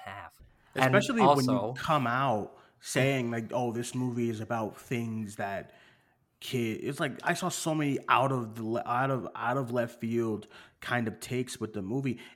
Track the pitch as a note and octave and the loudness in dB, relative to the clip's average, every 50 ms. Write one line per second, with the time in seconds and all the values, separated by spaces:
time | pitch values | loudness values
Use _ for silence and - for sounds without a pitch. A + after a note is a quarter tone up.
0 | - G2+ G2 G2+ F2 E2 - - - - _ _ _ _ - C3+ C3 C3 C3 G#3 | -14 -14 -12 -12 -14 -16 -18 -20 -20 -20 _ _ _ _ 0 2 4 6 6 4
1 | G3+ - B3+ A#3 G3+ D3+ D3 C#3 B2+ B2+ - G2+ G2+ A2+ C3 - - - D#3 D3 | 4 2 4 6 6 8 8 6 4 2 0 0 0 -2 -6 -4 -2 0 2 2
2 | B2+ A#2 A#2+ C3 C#3 C3+ A2+ G#2 F#2 - - - - - _ _ - - - C3+ | 2 2 2 2 2 2 2 0 -2 -4 -10 -16 -20 -20 _ _ -10 -2 0 2
3 | C3 C#3 C#3 C3+ A#2+ A#2 A#2 A#2 A2+ G#2 - B2 B2 A#2+ A2 A#2+ A#2 - - B2+ | 4 4 2 2 0 0 -2 -2 -4 -2 -2 0 0 0 0 -2 -4 -4 -2 -2
4 | B2+ B2 A#2 A#2+ A#2 A#2 A2 G#2+ A#2 - A#2+ A2+ A2 G2+ - - - - B2+ A#2 | -2 -2 0 0 0 0 0 -2 -4 -4 -2 -2 -2 -4 -6 -8 -8 -4 -4 -2
5 | A#2 A2+ A2 A2 A2 G2 G2+ - G#2 G2 G2 F#2 - - - - - - _ _ | -2 -2 -4 -4 -6 -6 -6 -6 -6 -6 -6 -6 -8 -10 -16 -20 -20 -20 _ _
6 | _ _ _ _ _ _ _ - - - C3+ B2+ A#2 A2 G#2+ - - B2 C#3+ - | _ _ _ _ _ _ _ -16 -10 -6 -2 -2 0 -2 -2 -4 -4 -4 -4 -2
7 | E3 C#3 A#2 - - C3+ C#3 C#3 F#3 F3 - - - E3 D#3 D#3 D3+ C#3+ C3+ - | -2 -4 -4 -2 0 0 0 0 0 -4 -4 -2 -2 0 0 2 2 2 0 0
8 | - - A#2+ A#2 C3 C3+ C3+ B2+ A#2 A2 G#2+ B2 A2+ A2 A2+ A#2 - - A#2+ B2 | 2 4 4 6 6 4 2 0 -2 -4 -6 -6 -4 -2 -2 -2 0 0 0 2
9 | C3 C3+ C3+ B2 F#2 - - - - A#2 B2+ C#3 C3 A#2 A#2+ B2 A#2 A#2 - - | 2 2 0 0 -2 -4 -8 -4 -2 0 0 0 0 0 0 0 0 0 -2 -4
10 | - A2+ A#2 A#2 A2+ A2+ G#2+ G2+ G#2+ - - - - - _ _ - - B2 B2 | -4 0 2 2 2 2 0 -2 -4 -10 -18 -20 -20 -20 _ _ -6 -2 0 0
11 | A#2 A2 F#2+ - - - B2 B2 B2+ B2+ - - A2 G#2 - G#2+ F#2+ F#2+ A#2 C#3 | 0 0 -4 -6 -6 -4 -4 -2 -4 -4 -6 -6 -6 -6 -4 -4 -4 -2 -2 -2
12 | C3+ C3 A#2 - - - - | 0 -2 -2 -4 -6 -16 -6